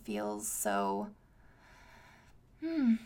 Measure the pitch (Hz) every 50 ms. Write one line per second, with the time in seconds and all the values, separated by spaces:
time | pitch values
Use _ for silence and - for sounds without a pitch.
0 | - - 208 208 - 104 - - 214 - - - - - 202 - - - - -
1 | - 208 - - - - - - - - - - - - - - - - - -
2 | - - - - - - - - - - - - 311 330 330 311 262 233 226 226
3 | -